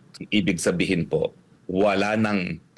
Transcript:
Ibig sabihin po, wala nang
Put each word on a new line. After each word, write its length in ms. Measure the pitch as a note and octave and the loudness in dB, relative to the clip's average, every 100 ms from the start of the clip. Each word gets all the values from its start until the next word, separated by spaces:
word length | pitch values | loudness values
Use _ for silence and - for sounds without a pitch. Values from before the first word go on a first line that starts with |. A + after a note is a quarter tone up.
| - - | -20 -16
Ibig 400 | - G#2+ F#2 E2+ | -2 0 0 0
sabihin 480 | - F2 F#2 F2 D#2+ | 0 0 0 0 0
po, 240 | D#2 - - _ - - | -2 -2 -6 _ -20 -4
wala 480 | F#2 G#2 F#2+ G2+ | 2 2 2 0
nang 480 | A2 G#2+ G#2 F2+ E2 _ | 0 0 0 -2 -8 _